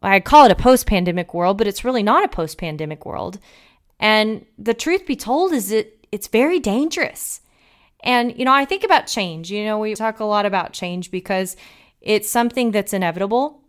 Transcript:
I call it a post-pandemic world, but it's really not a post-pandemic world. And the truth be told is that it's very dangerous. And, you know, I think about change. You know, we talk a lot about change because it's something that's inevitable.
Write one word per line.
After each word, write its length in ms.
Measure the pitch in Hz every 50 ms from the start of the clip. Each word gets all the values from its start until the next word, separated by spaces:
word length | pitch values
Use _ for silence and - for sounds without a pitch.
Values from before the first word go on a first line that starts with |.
| 196 196
I 80 | 196 190
call 260 | 185 - 285 302 285
it 60 | -
a 40 | 269
post-pandemic 760 | - - 247 262 247 - - 214 185 180 180 170 180 175 - -
world, 240 | 170 175 180 202
but 100 | 196 226
it's 180 | 208 196 - -
really 180 | 247 262 240 202
not 220 | 208 240 339 415
a 20 |
post-pandemic 800 | - - - 165 156 - - - 165 151 151 156 151 156 151 -
world. 340 | - - - - - 185 208 _ _ _ _ _ _ _ _ _ _ _ _
And 460 | - 214 214 214 214 214 220 214 - _ _
the 160 | - 208 226 226
truth 320 | 226 - 311 349 381 370
be 100 | - 269
told 380 | - - 208 254 302 359 381 330
is 160 | 254 196 190
that 180 | 214 220 214 - _ _ _ _
it's 160 | - 202 -
very 320 | - - 220 254 311 359 359
dangerous. 800 | 262 214 196 240 294 330 - 359 311 - - - - - - - _ _ _ _ _ _ _ _ _ _ _ _
And, 360 | - 247 247 240 240 247 -
you 60 | - 254
know, 100 | 262 262
I 120 | 277 277
think 180 | 269 381 392 -
about 240 | 381 359 277 -
change. 420 | - - 233 196 175 160 160 165 170
You 140 | 196 208 208
know, 160 | 214 214 214
we 160 | 214 214 214
talk 240 | 202 220 226 220 -
a 60 | 220
lot 200 | 214 208 208 202
about 280 | 202 190 185 170 - -
change 360 | - - 180 175 180 180 -
because 460 | - 185 180 - 196 190 190 185 - - - - - _ _ _ _ _
it's 280 | _ - 214 208 214 -
something 420 | - 247 233 240 240 262 247 233
that's 200 | 208 214 202 -
inevitable. 720 | - 196 185 170 165 180 196 202 220 247 277 302 302 _ _